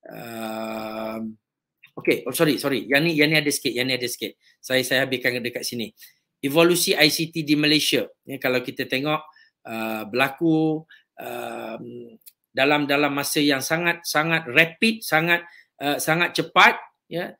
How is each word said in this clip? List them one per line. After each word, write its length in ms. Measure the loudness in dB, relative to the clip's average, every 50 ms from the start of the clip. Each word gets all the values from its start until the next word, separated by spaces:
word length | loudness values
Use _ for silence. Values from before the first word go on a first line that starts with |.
| _
Uh, 1160 | -18 -16 -16 -14 -12 -12 -10 -8 -8 -8 -8 -8 -8 -8 -8 -8 -8 -8 -8 -8 -8 -8 -8 -8 -10 -12 _ _ _ _ _ _ _ _ _ _ _ _ -8
okey, 300 | -2 -2 -2 -2 -2 -8
oh, 80 | 0
sorry, 240 | 0 2 2 2 0
sorry. 260 | 0 -2 -2 -2 -2
Yang 160 | 0 0 2 2 2
ni, 40 | 2 2
yang 120 | 2 4 4
ni 40 | 2
ada 120 | 2 0 -2
sikit, 180 | -2 -4 -4 -2
yang 140 | -2 -2 -2
ni 60 | -2 -2
ada 80 | -4
sikit. 320 | -6 -6 -6 -10 -10 -10 _ _ _ _ _
Saya, 240 | _ 0 0 0 2
saya 140 | 2 2 0 2 0
habiskan 320 | -2 -2 -2 -2 -2 -2
dekat 240 | -4 -6 -8 -6 -8
sini. 240 | -6 -6 -6 -8 -8 _ _ -20 -20 _ _ _ _ _ _ -6
Evolusi 500 | 0 4 6 6 6 6 4 2 2 4
I 160 | 4 4 4
C 220 | 4 2 -4 -4
T 100 | -4 -6
di 140 | 0 2 2 2
Malaysia. 480 | 4 4 4 2 2 2 0 0 0 -2 -10 _ _
Ya, 140 | -14 -14 -4
kalau 240 | -2 0 0 0
kita 240 | -2 -4 -8 -8 -6
tengok, 360 | -4 -2 -2 -2 -2 -2 -4 -6 -10 _ _ _ _ _ _ _
uh, 400 | -10 -8 -6 -6 -4 -6 -6 -8
berlaku, 800 | -4 0 0 0 0 0 0 0 2 2 2 2 0 0 -2 -6 _ -20 _ _ _ _ -14
um, 680 | -12 -10 -10 -8 -10 -10 -10 -10 -10 -10 -10 -12 -12 -14 -14 -14 -16 -18 -20 -20 _ -20 _ _ _ _ _
dalam, 320 | 2 4 4 4 2 2
dalam 320 | 2 2 2 2 0 0 -2
masa 240 | -4 -2 0 2
yang 240 | 2 2 2 2 0
sangat, 400 | -2 -2 0 0 0 -2 -2 -6
sangat 400 | -2 0 0 2 2 0 0 -2
rapid, 560 | 2 4 4 4 4 2 _ 0 2 2 0
sangat, 400 | -4 0 2 2 4 4 2 0 0 -8 -20 -20 _ _ _ _
uh, 160 | -2 -2 -2 -2
sangat 400 | 0 0 2 2 2 0 0 -2
cepat, 400 | -4 0 4 6 6 6 6 2 -8 -18 _ _ _ _
ya. 240 | -8 -8 -8 -8 -12 _